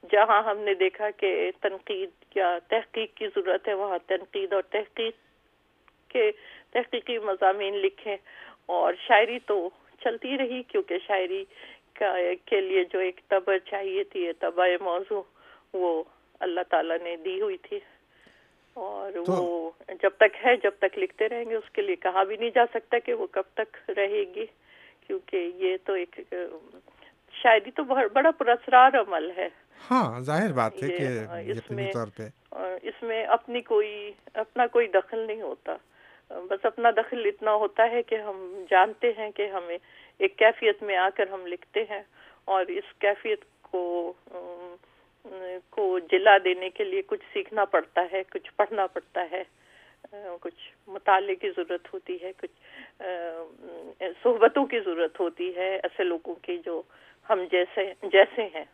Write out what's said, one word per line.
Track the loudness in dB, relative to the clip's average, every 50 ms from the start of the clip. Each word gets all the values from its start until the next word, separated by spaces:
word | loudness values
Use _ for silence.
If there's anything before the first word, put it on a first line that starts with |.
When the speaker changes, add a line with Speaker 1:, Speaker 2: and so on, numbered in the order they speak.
| -2 2
Speaker 1:
جہاں | 4 4 6 6 6 4 4
ہم | 2 -2 -2
نے | 0 -2 2
دیکھا | 2 2 0 0 -2 -6 -6
کہ | -4 -2 -2 0 0 0 -2 -4 -4 _
تنقید | -4 -4 -4 -4 -8 -8 -6 -6 -6 -10 _ _ _ _ -4
یا | 0 0 0 0 -2 _ _
تحقیق | -2 -2 -2 _ _ -8 -8 -8 _
کی | -8 -8 -6
ضرورت | -4 -4 0 0 0 0 0 -2
ہے | -2
وہاں | -2 -2 -2 -4 -4 -2 -2
تنقید | -4 -4 -4 -6 -6 -6 -4 -2 -2
اور | -2
تحقیق | -2 _ -4 -4 -4 -4 _ -6 -6 -6 -6 _ _ _ _ _ _ _ _ _ _ _ _ _ _ _ _ _ _ _
کے، | 0 2 2 2 0 -2 -14 -20 -20 -20 -20 _
تحقیقی | _ -4 -4 -2 -6 -8 -6 -4 -6 -6
مضامین | -2 -4 -2 4 4 4 4 4 -2 -4 -2
لکھے۔ | 0 0 -2 -2 -2 -8 -8 -8 -8 _ -20 -20 -20 -20 -20 -20 _ _
اور | -4 -2 0 2 0 0 -2 2 4
شاعری | 6 6 6 4 0 -8 _
تو | -2 -2 0 0 -4 _ _ _ _ _ _ -4
چلتی | -4 -4 -4 -6 -6 -2 -2
رہی | -2 -2 -4 -8 -8
کیونکہ | _ -2 -4 -2 -2 -4 -6 -2 -2
شاعری | 0 0 0 -2 -4 -8 -8 _ -16 -20 -20 -20 -20 -20 _ _ _
کا، | -4 -2 -2 0 0 0 0 -2 -4 _
کے | 0 0 0
لیے | 2 2 2 2 2
جو | 2 0 -2
ایک | -2 -2 -4 -8 _ _
طبع | 0 0 2 2 0 0 0
چاہیے | -4 -8 -6 -6 -4 -4 -4 -4
تھی، | -4 -4 -4 -4 -4 -4 _
طبع | -4 -4 2 2 4 4 2 2
موضوع، | 0 -2 -4 -4 -4 -4 -6 -6 -6 _ _ _ _ -20 -20 -20 _ _ -4
وہ | -2 0 0 0 -2 -4 -8 _ _ _ _ _ _
اللہ | -6 -4 -4 -4 -4 _
تعالیٰ | 0 0 2 0 -2 -4 -4
نے | -6 -10 -8 -6
دی | -6 -4 -4
ہوئی | -4 -4 -4 -8
تھی | -10 -12 -12 -12 -12 _ _ _ _ _ _ _ _ -20 _ _ _ _ _ _ _ _ _
اور | -12 -10 -10 -8 -8 -10 -8 -8 -6 -4
Speaker 2:
تو | -2
Speaker 1:
وہ | -2 -2 -2 -2 -4 -6 -6 -8 -12 _ -16 -16 -10 0
جب | 0 0 4 _
تک | 4 4 4 2 2
ہے، | 2 2 4 2
جب | -2 -2 _
تک | -2 -2 -2 -2
لکھتے | -6 -6 -2 -4 -4 -4
رہیں | -2 -6 -6 -6
گے۔ | -6
اس | -6 -6 -6
کے | _ -4
لیے | -2 -2 -4
کہا | -2 -2 -2 0 0 0
بھی | 0 -2 -6
نہیں | -6 0 4
جا | 4 4 4 2
سکتا | -8 -4 _ -2 -2
کہ | 0 -2 -4
وہ | -4 -4 -6
کب | -4 -6 -6 _ _
تک | -8 -6 -6 -8 -18 -10 -8
رہے | -2 -2 -2 0 0 -2 -4 -4 -6
گی، | -10 -10 -10 _ _ _ _ -20 -20 -20 -20 _ _ _ _
کیونکہ | -8 -8 -6 -4 -4 -2 -2 -2 -4
یہ | -2 0 0 0 -2 _
تو | -4 -4
ایک، | -4 -4 -6 -10 -18 -14 _
آ، | -8 -8 -8 -10 -12 -16 -20 -20 -20 -20 _ -20 _ _ -20 -20 _ _ _ _
شاعری | -16 0 6 6 6 6 4 0
تو | -6 -6 -2
بہت | 0 2 2 2 2 4
بڑا | 4 4 4
پراسرار | 4 4 2 2 2 2 2 6 8 10 10 10 8
عمل | 4 0 2 -2 -4 -4 -4 -6 -6
ہے۔ | -6 -6 -6 _ _ _ _ -20 -6 0
Speaker 2:
ہاں، | 2 2 2 2 -2 -6
ظاہر | -4 -2 0 0 0 0 2
بات | 2 2 0 0 -4 -6
ہے | -4
Speaker 1:
یہ، | -2 -2
Speaker 2:
کہ | -2 -2 -2 -4 -6 -8
Speaker 1:
آ، | -10 -10
اس | -8 -6 -8 -8
Speaker 2:
یقینی | -6 -8 -8 -6 -6
Speaker 1:
میں، | -4
Speaker 2:
طور | -4 -4 -6 -6 -8 -14
پہ۔ | -14 -14 -14 _ _ _
Speaker 1:
آ، | -12 -8 -8 -8 -8 -8 -8
اس | -10 -10 -8 -6
میں | -4 -4 -2 2
اپنی | 2 2 2 2 -2 -6 -6
کوئی، | -2 2 2 2 2 2 -2 -12 -14 -14 -16 _ _ -12 _
اپنا | -8 -8 -6 _ 0 0 2
کوئی | 4 2 2 4
دخل | 2 2 2 2 -6 -6
نہیں | -6 -6 -6 -8
ہوتا، | -6 -10 -10 -10 _ -10 -10 -10 _ _ _ _ -20 -20 -20 -20 _ _
بس | -14 -14 -6 -6 -6 0 0
اپنا | -2 -2 4 4 4
دخل | 4 4 0 -2 -4 -2 -2
اتنا | -2 -2 0 0 2 2
ہوتا | 2 2 0 4 4 4 4
ہے | 4 0 -2
کہ | 0 -4
ہم | -4 -4 -8 -10 -10 -12 -14 -12 -14 -4 4
جانتے | 6 6 6 6 2 _ -2 -2 -2 -2
ہیں | -6 -10
کہ | -6 -6 -6 -4
ہمیں | -4 -6 -6 -6 -10 -10 _ _ -20 -20 -20 -20 _ _
ایک | 0 0 2 6
کیفیت | 6 6 6 4 0 0 0 0 -4
میں | -2 0 2
آ | 2 0 2
کر | 0 -2 -2
ہم | -2 -12 -10 -10
لکھتے | -12 -12 -14 _ _ -4 -4
ہیں | -4 -8 -12 -12 _ _ -20 -20 -20 -20 _ _
اور | 0 0 0 0
اس | 0 -4 -8 -8 -10 -10 _
کیفیت | 0 0 0 0 -2 -4 -4 -4 -4 _ _ _
کو، | _ -6 -4 -4 -2 -2 -2 -4 -4 -6 -8 _ _ -18
آ، | -16 -16 -14 -14 -16 -16 -16 -18 -20 -20 _ _ _ _ _ _ _ _ _ -18 -14 -12 -12 -10 -12 -12 _ _
کو | -4 -2 0 2 0 0
جلا | 0 2 0 4 8 8 8 8 6
دینے | 2 0 0 -4 -10
کے | -6 -6 -4
لیے | -2 -2 -4 -4 -4
کچھ | -6 -8 -8 -8 -8
سیکھنا | -8 -8 -4 -2 -2 -2
پڑتا | 2 2 0 0 0 _ -2 -2 -2
ہے، | -4 -6 -6 _
کچھ | -10 -12 -12 -12 _
پڑھنا | _ -2 -2 0 -2 -2 -2
پڑتا | _ -10 -12 _ _ -6 -6 -6
ہے، | -6 -10 -10 _ _ _ _ _ _ -20 -20 -20 _ _ _ -20
آ، | -20 -18 -16 -14 -14 -12
کچھ | -12 -14 -14 _ -20 -20 _ _ _ -16
مطالعے | -16 -4 _ 4 4 4 4 0 -6
کی | -4 -4 -6
ضرورت | -4 -4 -6 -4 -6 -8 _ -10 -14
ہوتی | -14 _ -10 -12 -10
ہے، | -10 -14 -14 _
کچھ، | -16 -16 _ _ _ -20 -20 -20 -20 -20 _ _
آ، | -10 -10 -8 -8 -8 -8 -10 -10 -14 -16 -16 -20 -18 -18 -16 -16 -16 -18 -12 _ -8 -8 -8 0 2
صحبتوں | 2 6 8 6 6 6 4 0
کی | 0 0 -4
ضرورت | -2 -2 -2 0 -2 -2 0 -2
ہوتی | -4 -4 -2 -4 -6 -6 -4
ہے | -4 -4 -2 -2
ایسے | -2 -4 -6 -4 -2 -2
لوگوں | -2 -2 -4 -6 -10 -14
کی | -12 -8 -8 -8 -8 -6
جو | -6 -8 -8 -8 _ _ -20 -20 -20 -20 _ _ 0
ہم | 0 0 0 0
جیسے، | 2 2 2 2 0 -4 -4 -4 -4 _ -8
جیسے | 4 6 6 6 6 4 -6
ہیں۔ | -6 -6 -6 -12 -14 _